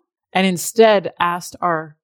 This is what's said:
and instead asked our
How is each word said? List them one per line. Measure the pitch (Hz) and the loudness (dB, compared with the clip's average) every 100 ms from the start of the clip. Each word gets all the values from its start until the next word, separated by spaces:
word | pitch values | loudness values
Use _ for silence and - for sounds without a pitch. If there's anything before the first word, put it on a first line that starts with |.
| _ _ _ | _ _ _
and | 180 190 | -2 -2
instead | 175 - - 220 202 165 - | -2 -6 4 4 4 0 -4
asked | 175 175 - - | -4 -4 -10 -6
our | 180 160 156 151 | -4 -4 -6 _